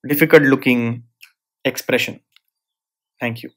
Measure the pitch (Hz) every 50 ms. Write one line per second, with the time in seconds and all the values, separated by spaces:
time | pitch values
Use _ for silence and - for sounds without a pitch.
0 | - 131 143 143 160 156 170 156 143 135 135 131 - 131 123 120 117 117 117 120
1 | - _ _ _ - _ _ _ _ _ _ _ _ 139 - - - - 131 120
2 | - - - - _ _ _ _ _ _ _ _ _ _ _ _ _ _ _ _
3 | _ _ _ _ - 120 113 117 - - _